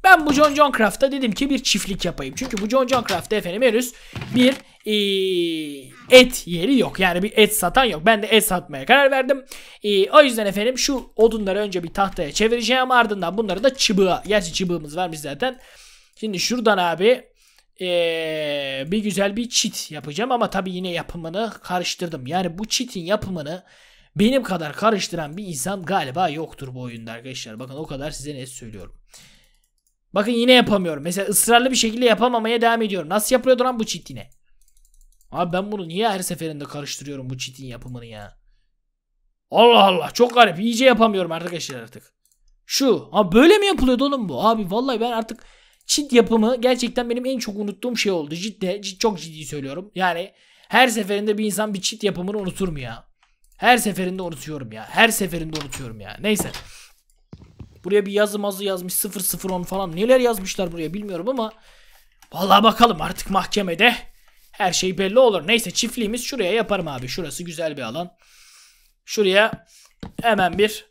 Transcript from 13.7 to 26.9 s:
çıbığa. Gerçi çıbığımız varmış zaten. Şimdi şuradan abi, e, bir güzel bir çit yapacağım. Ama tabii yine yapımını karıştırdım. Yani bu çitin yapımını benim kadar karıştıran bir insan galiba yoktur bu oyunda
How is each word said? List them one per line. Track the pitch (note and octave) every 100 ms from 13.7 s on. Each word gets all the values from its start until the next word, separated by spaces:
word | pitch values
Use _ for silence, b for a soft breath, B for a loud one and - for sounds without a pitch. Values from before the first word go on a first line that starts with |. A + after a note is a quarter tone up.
| C4
çıbığa. | - G3 F#3 E3+ F3
Gerçi | G#3 E3+
çıbığımız | - F#3 E3+ D3+ D#3
varmış | F3+ D#3
zaten. | D3 B2+ C4 B3 b b b b b _
Şimdi | A3 F3+
şuradan | - B3 A3 G3
abi, | F3 E3 G#3 B3 - _ b b _ _
e, | F3+ F3 E3+ E3 D#3+ D#3 D3+ C#3+ C#3 C3+ C#3
bir | G#3+
güzel | G#3 F#3 G3+ G#3
bir | A#3+
çit | - G#3+ - -
yapacağım. | D3+ D3+ D3 B3
Ama | A#3+ G3
tabii | G3 F#3+
yine | F3+ F#3
yapımını | E3+ - F3 E3 F3+ A3+ -
karıştırdım. | - F3+ F3 - F3 D3+ B2+
Yani | F3 F3+ E3
bu | G#3+
çitin | - A#3+ F#3+
yapımını | E3+ G#3 G3+ F3+ C#3+ F3 _ b b b b D3+
benim | G#3+ C4+
kadar | G3+ F3+ D3+
karıştıran | - G#3+ G#3 - E3+ D3 E3
bir |
insan | G3 D3 F3+ G3+ D#3
galiba | F#3+ C#3 C3 C#3
yoktur | D#3+ D3+ - C3+ B2+
bu |
oyunda | B2